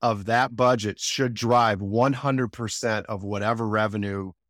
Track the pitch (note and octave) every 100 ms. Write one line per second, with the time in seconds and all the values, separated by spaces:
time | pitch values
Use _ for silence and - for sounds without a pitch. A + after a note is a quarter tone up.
0 | A#2+ G#2 G2 A#2 C3 A#2 B2+ B2+ G#2 F#2
1 | - - C3 A2+ A#2 A#2+ A#2 G2+ G2 A2
2 | C3 B2+ C#3+ C3 A#2+ - A2+ - A#2 G#2+
3 | - G#2 G2+ G2+ G#2 A2+ A2+ G#2+ G#2+ G#2
4 | G2+ G2 F#2+ - _